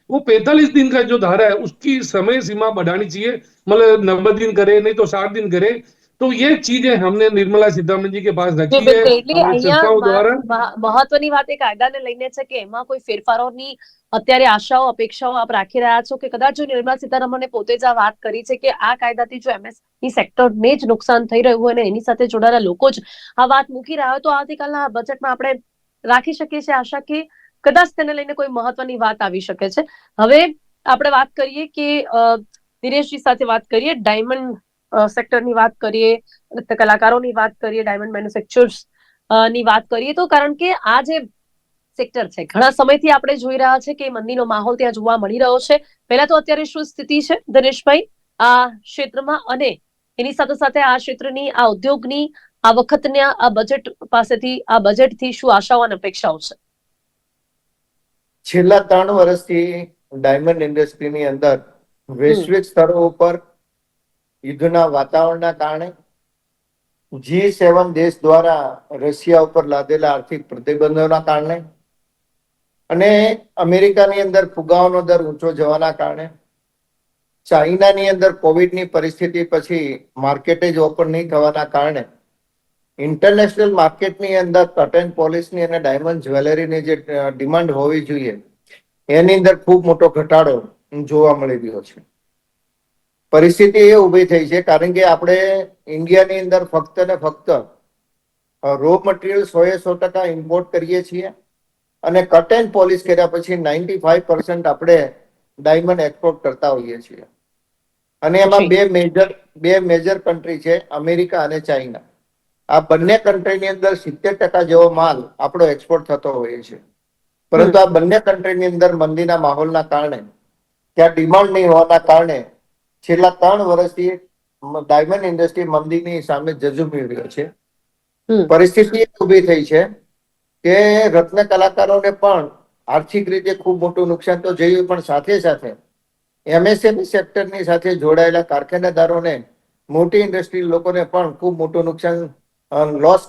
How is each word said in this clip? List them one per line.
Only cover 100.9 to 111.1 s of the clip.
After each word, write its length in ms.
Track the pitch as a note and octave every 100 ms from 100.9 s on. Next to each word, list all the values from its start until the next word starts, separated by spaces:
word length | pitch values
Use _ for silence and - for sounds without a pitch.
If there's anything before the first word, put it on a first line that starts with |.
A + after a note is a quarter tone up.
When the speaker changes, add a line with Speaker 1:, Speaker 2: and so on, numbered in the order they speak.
| F3+
Speaker 3:
છીએ 300 | F3+ F3 F#3+ - _ _ _ _ _ _
અને 180 | D#3+ F3+
કટ 300 | F3+ E3+ E3+
એન્ડ 200 | A#3 A3+
પોલિશ 320 | G3+ F#3 F3+
કર્યા 240 | F#3 F3 E3+
પછી 300 | E3+ F3 F3
નાઇન્ટી 400 | D3+ D#3 F3+ F#3+
ફાઈવ 240 | D#3+ F3+ F3+
પર્સન્ટ 400 | D#3+ E3 E3+ E3
આપણે 460 | C#3+ E3 E3 C3+ - _ _ _ -
ડાયમંડ 400 | D3+ E3 F3 F3+
એક્સપોર્ટ 440 | D3 - E3+ D3+
કરતા 260 | C#3 - C#3+
હોઈએ 280 | B2+ A#2+ A#2
છીએ. 260 | - - A2 _ _ _ _ _ _ _ _ -
અને 180 | D#3 F#3+
એમાં 200 | G3 G3+
Speaker 2:
જી. 80 | F3
Speaker 3:
બે 220 | F#3+ G3
મેજર, 460 | F3+ E3+ F3+ F#3+ - _ D#3
બે 220 | E3+ F#3+
મેજર 380 | F3+ E3 F3+ F#3+
કન્ટ્રી 420 | F3 E3 E3 D#3
છે, 180 | D#3+ E3+
અમેરિકા 640 | - D3 D#3+